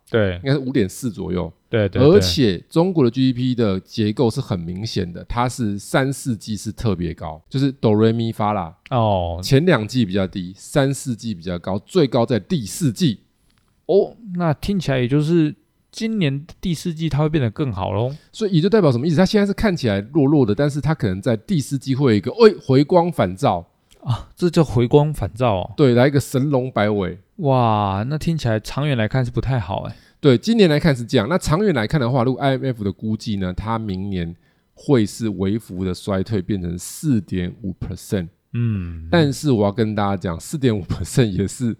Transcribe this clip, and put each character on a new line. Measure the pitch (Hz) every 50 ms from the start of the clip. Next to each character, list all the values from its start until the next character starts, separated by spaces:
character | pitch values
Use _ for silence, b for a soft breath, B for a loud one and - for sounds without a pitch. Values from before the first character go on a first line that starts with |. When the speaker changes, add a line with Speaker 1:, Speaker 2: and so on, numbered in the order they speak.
| _ -
Speaker 1:
对。 | - 113 104 95 87
Speaker 2:
应 | 87 110
该 | 135
是 | 139 151
五 | 131 127
点 | - 131 98
四 | 92 - - 135 120
左 | 87 98 90 85 90
右。 | 90 85 82 - _ _ -
Speaker 1:
对， | - 110 101 95
对， | - 101
对。 | 131 151
Speaker 2:
而 | 190 202
且 | 185 180 - 160 127 104 87 - - _
中 | - 160 170 190 180
国 | 160 127
的 | 117
G | - 131 131 131 120
D |
P | 123 127 127 123
的 | 110 117 101 95 95
结 | - _ - 117 107 104 107
构 | 147 131 113
是 | - 139
很 | - - 101
明 | 87 82 85 87 92 110
显 | 110 - - 90 87
的， | 85 90 90
它 | - 107 120 123 127
是 | - - 117 104 101
三 | 101 - - - 147 131 139 131
四 | - - 131 113
季 | 92 - 113 107
是 | 92 - 110
特 | - - - 113 95
别 | 85 85 80 80
高， | - 92 80 78 78 _ -
就 | - 131
是 | 139 135 131
哆 | - - 113 104 107
来 | 110 113 113
咪 | 117 113 113
发 | 110 - 107 104 107
啦。 | 98 85 80 90 _ _ -
Speaker 1:
哦。 | 135 120 110 107 101 92 87 85 82 82 90
Speaker 2:
前 | - 135 135 170
两 | 185 151 113 107
季 | 104 117 127 113
比 | 90 92
较 | 101 95
低， | 87 - 101 90 90 98
三 | - - - - 151 135 139 135
四 | - - 135 117
季 | 98 120 117 101
比 | 82 80
较 | 92 87 87
高， | - - 95 101
最 | - - - 180 147
高 | 123 - 123 117
在 | - 127 107
第 | 90 - 190 143 104
四 | - - - 175 131
季。 | 98 - 185 135 98 - _ _ _ _ _ _ _ _ _ _ _ _ -
Speaker 1:
哦， | - 160 196 - - 143 - 233 202 175
那 | 175 175 160 139
听 | - - 196 202 185
起 | - 139
来 | 135 131
也 | 123
就 | 117 139 151
是 | 147 156 175 170 151 151 - _ _ _ _ _ _ _
今 | - - 220 226 220
年 | 208 165 139 139 143 156 - - -
第 | - 190 160
四 | - - 180 156
季 | 160 165 151
它 | 135 143
会 | 156
变 | 156 156 156 127
得 | 110
更 | - - 151 131
好 | 95 92 92 98
咯。 | 98 101 120 131 147 b b b
Speaker 2:
所 | b - 220
以 | 190 196
也 | 156
就 | 165 202
代 | 226 220
表 | 175 143
什 | 117
么 | 117 135
意 | 175
思？ | 147
它 | 156 190
现 | 175 -
在 | 208 202
是 | 202
看 | 196 - - 208 175
起 | 147 - 113
来 | 98 98 101 117 147
弱 | 165 135
弱 | 139 156 147 127
的， | 101 104
但 | - 143 147
是 | 139 151
它 | - 151 160
可 | - -
能 | 98 92 98
在 | - 131 113
第 | 107 - - 202 147
四 | - - 139
季 | 127 - 135 131
会 | 127 147 127
有 | 107
一 | 101
个， | - 123
哎， | - 226 233 214 180 170 -
回 | - 131 139
光 | 147 - 185 170 170 180
返 | - - 110 92 95
照。 | 95 143 117 95 85 85 _ _ _ _ _ _ _
Speaker 1:
啊， | - 135 113 - - - -
这 | - 170 170
叫 | 160 175 151
回 | - - 123 123
光 | 120 147 147 147 156 147
返 | - 104 85 -
照 | 113 131 117 98
哦。 | 90 - - -
Speaker 2:
对， | - 147 127 120
来 | 120 127
一 | 147
个 | 139
神 | 135 - - - 127 135 151
龙 | 143 127 127 131
摆 | - 113 104 107
尾。 | 107 101 92 85 - - _ _ _
Speaker 1:
哇， | - 165 139 131 127 120 113 107 104 104 98 95 98 107
那 | 131 151
听 | 147 - 170 165
起 | 156 -
来 | 117 110
长 | 110 - - - 135 147
远 | 151 135
来 | 117 107
看 | 104 - 131 127
是 | 120
不 | - -
太 | - 120 135 120
好 | 90 - 101 - -
欸。 | - - b b b b b
Speaker 2:
对， | - 143 123
今 | - - 220 233
年 | 226 190 165
来 | 147 147
看 | - 170 139
是 | 120 117
这 | 107 135
样。 | 123 101 127
那 | 175
长 | 190 - - 202 202 214
远 | 202 156
来 | 120 104
看 | 104 160 156
的 | 117 117
话， | 135 131 117
如 | 131 127
果 | -
I | 139 135
M | 135 127 131
F | 135 120 113 101
的 | 98
估 | 90 - 117 110 107
计 | 104 - 113 104
呢， | 98 95 90 90
它 | - 101 113 113
明 | 113 110 104 92 92 98 101
年 | 95 90 85 85 85 _ _ _ _ _ _ _ _
会 | - - - 139 117 107
是 | 95 - - 117 107
微 | 95 87 98 98 107 113
幅 | - - 90 90 95
的 | 92 87
衰 | - - 107 98 95 95
退， | - 110 98
变 | 87 - 107 92
成 | 87 85 87
四 | 87 - - - - 165 151 123 107
点 | 85 - - 90 90 90 90 -
五 | 113 95 90
percent。 | - - - 90 - - - 110 95 85 82 _ _ _ - -
Speaker 1:
嗯。 | 120 117 113 107 95 90 87 82 82 80 82
Speaker 2:
但 | 170 170 151 139
是 | 123 - - 147
我 | 127 104 104
要 | 101
跟 | 98 120 110 107 107
大 | 107 101 98
家 | 98
讲， | 90 98 92 82 82
四 | - - 165
点 | 147 135 123 107
五 | 101 85
percent | - - - 90 - - 147 120 107
也 | 90 90 98
是 | - - - 123 113 101